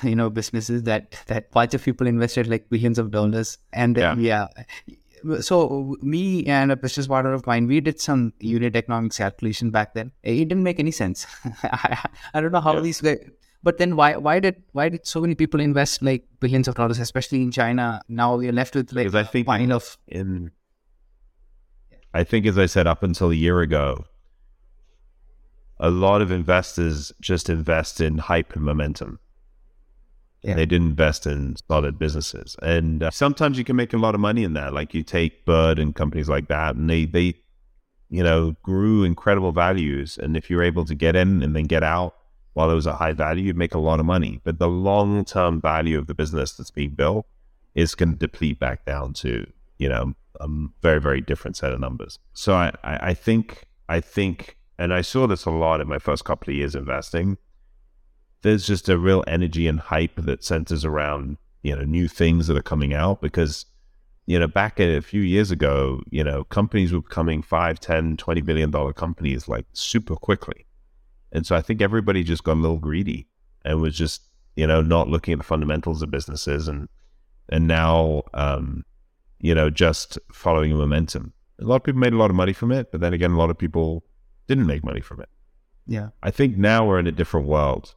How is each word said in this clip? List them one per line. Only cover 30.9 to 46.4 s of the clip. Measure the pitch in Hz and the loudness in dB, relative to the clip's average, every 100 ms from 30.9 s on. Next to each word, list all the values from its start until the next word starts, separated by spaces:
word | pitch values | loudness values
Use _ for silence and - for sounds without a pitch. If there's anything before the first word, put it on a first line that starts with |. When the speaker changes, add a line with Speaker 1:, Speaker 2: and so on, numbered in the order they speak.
Speaker 2:
invest | 73 78 73 76 | 2 0 0 -4
in | 71 69 - - | -4 -4 -8 -2
solid | 78 73 71 | 0 0 -2
businesses. | 78 76 76 - - - | -4 -4 -6 -10 -16 -8
And, | 80 85 82 78 | -2 0 0 0
uh, | 80 | -2
sometimes | - 143 143 151 131 | 0 0 2 0 0
you | |
can | 120 | -2
make | 123 120 | 0 0
a | 113 | 0
lot | 110 | 2
of | 104 | 2
money | 101 117 | 2 0
in | 101 | 0
that. | 78 69 | -2 -4
Like, | 71 76 | -6 -4
you | 82 | -6
take | 78 87 82 - | -4 0 0 -2
Bird | - 82 80 78 | 2 4 4 4
and | 76 - | 0 -2
companies | 76 80 76 | -4 -2 -2
like | 71 76 | -2 0
that, | 73 78 62 | -2 -2 -2
and | 80 | 0
they, | 82 80 | 2 2
they, | 87 90 82 _ _ _ _ _ _ - | 2 0 -2 _ _ _ _ _ _ -10
you | 85 | 0
know, | 87 80 82 78 | 2 4 2 -2
grew | - 95 107 107 | -4 0 4 4
incredible | 95 82 - 101 95 | 4 2 2 2 2
values. | 82 87 95 78 69 69 - | 2 2 2 0 -2 -6 -8
And | 69 78 | -4 -4
if | - | -2
you're | 85 | 0
able | 87 82 | 2 0
to | 78 | -2
get | 73 82 87 | 0 2 4
in | 92 95 | 4 4
and | 69 78 | 2 0
then | |
get | 78 80 | 0 2
out | 78 82 90 - _ _ _ | 2 0 -2 -8 _ _ _
while | - 80 | 0 2
it | |
was | 82 78 | 2 0
a | |
high | 73 80 | -2 -2
value, | 76 78 82 | 0 -2 0
you'd | 98 85 | -2 0
make | 85 | -2
a | 85 | 0
lot | 80 80 | 2 2
of | 80 | 2
money. | 92 65 58 | 2 0 -4
But | - 82 | -6 0
the | 87 | 0
long-term | 90 95 101 101 104 95 98 90 82 | 0 2 2 2 0 -2 0 0 2
value | 78 80 80 78 | 0 0 0 -2
of | 71 | -2
the | |
business | 80 78 80 | -4 -4 -2